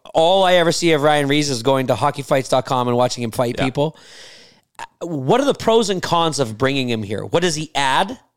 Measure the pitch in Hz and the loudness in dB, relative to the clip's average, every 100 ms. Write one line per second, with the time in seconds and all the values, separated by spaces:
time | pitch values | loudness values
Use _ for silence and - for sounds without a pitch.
0 | - - 165 196 185 180 170 160 170 151 | -4 0 4 4 4 4 4 2 2 2
1 | 147 151 139 147 147 123 117 135 127 117 | 2 2 2 0 0 -2 0 0 0 0
2 | 147 139 135 139 127 131 - 127 123 120 | 0 -2 -2 -2 2 -2 0 -2 0 2
3 | 123 - 120 - 120 120 135 135 151 - | 0 -2 -6 -4 -4 -2 -4 -2 -4 -6
4 | - - - - - _ _ - - _ | -20 -20 -20 -20 -20 _ _ -20 -20 _
5 | 170 151 131 233 277 175 - 226 202 185 | -8 -6 0 2 2 0 0 2 0 -4
6 | - 170 165 139 123 110 131 139 123 113 | -2 0 0 0 -4 -2 -2 0 -2 -4
7 | 101 101 101 165 175 151 160 139 135 143 | -4 -8 -2 0 0 -2 -6 -2 0 0
8 | 196 262 _ | -2 -6 _